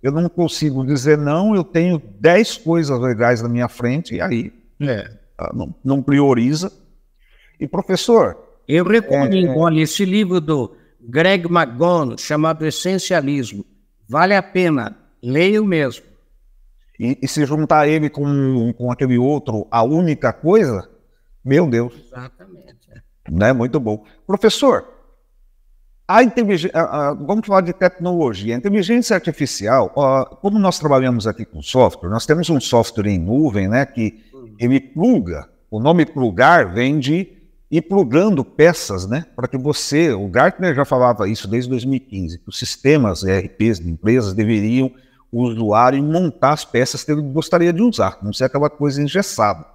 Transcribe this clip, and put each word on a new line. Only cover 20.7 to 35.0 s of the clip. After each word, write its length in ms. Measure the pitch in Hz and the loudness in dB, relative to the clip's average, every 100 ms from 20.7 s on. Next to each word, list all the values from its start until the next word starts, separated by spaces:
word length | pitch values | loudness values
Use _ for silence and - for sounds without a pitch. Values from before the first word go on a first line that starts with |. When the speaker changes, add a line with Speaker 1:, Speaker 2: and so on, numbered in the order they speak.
| 104 - _ _ _ _ _ | -2 -8 _ _ _ _ _
Speaker 1:
meu 240 | 127 139 170 | 0 2 4
Deus. 280 | 117 120 - | 0 -2 -8
Speaker 2:
Exatamente. 840 | - 127 127 _ 190 - - _ _ - _ _ - | -20 -20 -20 _ -20 -20 -20 _ _ -20 _ _ -6
Speaker 1:
Né? 240 | 80 107 | 0 2
Muito 260 | 131 123 135 | 2 0 -2
bom. 260 | 113 107 _ _ - | -2 -6 _ _ -6
Professor, 580 | 196 226 - 277 151 - - _ _ _ _ _ _ _ _ _ _ - | 0 2 2 2 0 -2 -20 _ _ _ _ _ _ _ _ _ _ 2
a 140 | 196 | 4
inteligen-, 500 | 247 - 214 185 160 | 4 2 0 0 -2
a, 380 | 156 165 143 143 | -2 -2 -2 -4
a, 40 | 147 | -4
vamos 320 | 143 208 220 | -4 -4 2
falar 140 | 196 | 0
de 120 | 175 | 0
tecnologia. 800 | 175 180 - 175 175 143 98 104 | 0 -2 0 -4 0 -2 -2 -6
A 40 | 120 | -4
inteligência 580 | 202 208 175 240 233 202 | 0 0 2 0 2 -2
artificial, 760 | - 151 135 - 101 131 98 - | -2 -4 -4 -4 0 2 2 0
ó, 300 | 139 135 131 | 0 0 -2
como 340 | - 196 214 | -4 -2 2
nós 180 | 190 170 | 0 0
trabalhamos 480 | 151 135 131 120 107 | 2 2 2 0 -2
aqui 180 | - | -6
com 180 | 110 76 | -10 -14
software, 460 | 71 127 113 - 87 | -4 2 2 2 -6
nós 180 | 110 - | -6 0
temos 240 | 156 170 | 0 2
um 80 | 151 | -2
software 480 | - 120 110 - 104 | 2 0 0 -2 -2
em 100 | 95 | -2
nuvem, 500 | 82 123 151 104 95 | 0 0 0 0 0
né, 160 | 117 | 0
que 460 | 139 - 110 - _ | -2 -4 -6 -6 _
Speaker 2:
Hum. 240 | 135 120 107 | -20 -20 -4
Speaker 1:
ele 200 | 120 135 | 0 0
pluga, 680 | - 151 | 0 -2